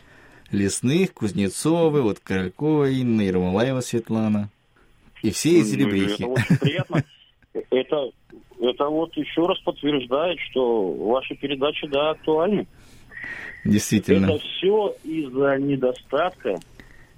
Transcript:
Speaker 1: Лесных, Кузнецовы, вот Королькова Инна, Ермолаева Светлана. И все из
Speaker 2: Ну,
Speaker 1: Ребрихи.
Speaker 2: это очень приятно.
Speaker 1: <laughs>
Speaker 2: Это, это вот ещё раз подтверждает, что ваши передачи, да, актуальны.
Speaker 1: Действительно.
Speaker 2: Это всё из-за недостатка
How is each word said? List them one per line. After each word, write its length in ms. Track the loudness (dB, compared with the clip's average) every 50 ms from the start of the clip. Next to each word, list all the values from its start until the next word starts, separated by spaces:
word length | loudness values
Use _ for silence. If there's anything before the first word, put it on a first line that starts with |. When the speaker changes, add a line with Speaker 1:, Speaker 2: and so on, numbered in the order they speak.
| -20 -20 -20 -20 -20 -20 -20 -20 -10 -4
Speaker 1:
Лесных, 640 | -2 0 0 0 -2 -2 0 0 2 2 2 0 -2
Кузнецовы, 880 | -4 -6 -4 -2 0 -2 -2 -2 -2 0 0 2 4 2 2 4 2
вот 160 | 2 2 0 -2
Королькова 720 | -4 -4 -2 -2 -2 -4 -4 -4 0 0 2 2 2 2
Инна, 320 | 0 0 2 2 2 2
Ермолаева 580 | 2 2 2 2 2 2 2 2 2 0 0 -2
Светлана. 720 | -4 -2 -4 -4 -2 -2 -2 0 0 0 0 0 -2 -6 -10 _ _ _ _ _ _ _ _ _ _ -20 _ -4
И 80 | -4 -4
все 300 | -2 0 2 4 4 4
из 120 | 4 4
Speaker 2:
Ну, 60 | 2 0
Speaker 1:
Ребрихи. 440 | 0 2 2 2 0 0 -2 -2
Speaker 2:
это 40 | -4
очень 300 | -2 0 0 2 2 2 2
приятно. 460 | 2 0 0 -2 -2 -2 -2 -2 -2 -4
Speaker 1:
<laughs> 640 | -10 _ _ _ _ _ _ _ -10 -10 -4 0
Speaker 2:
Это, 400 | 0 0 0 0 -2 -2 -2 -4 -8 _ _ -20 -20 -20 -20 _ -6 -2
это 260 | 0 0 2 2 0 0
вот 280 | 0 0 -2 -2 -4
ещё 300 | -6 -6 -2 0 0 2
раз 140 | 2 0 -2
подтверждает, 800 | -2 -6 -6 -2 -2 -2 0 0 -2 -2 0 0 0 0 -2 -4
что 520 | -8 -4 -2 0 2 2 2 2 0 -2
ваши 440 | -2 -2 0 0 0 0 -2 -4 -8
передачи, 500 | -8 -6 -6 -2 -2 -2 -2 -2 -4 -6
да, 240 | -4 -2 0 0 0
актуальны. 560 | -2 -2 -2 0 0 2 2 2 0 0 -2 -4 -10 -20 -20 -20 -20 -20 -20 -20 -16 -14 -14 -12 -12 -12 -14 -14 -12 -4 0
Speaker 1:
Действительно. 600 | 2 2 2 2 2 0 2 4 4 4 4 4
Speaker 2:
Это 120 | 4 2 0
всё 540 | -4 -8 -8 -2 0 2 2 2 2 -2 -4 -8 -8
из-за 520 | -6 -6 -6 -6 -4 -2 0 0 2 2 0
недостатка 1000 | 0 -2 0 0 0 -2 -2 -4 -6 -4 -2 -2 0 -2 -4 -6 -6 -6 -6 -6 -8 -14 -20 -20 -20 -20 -20 -20 -20 -20 -20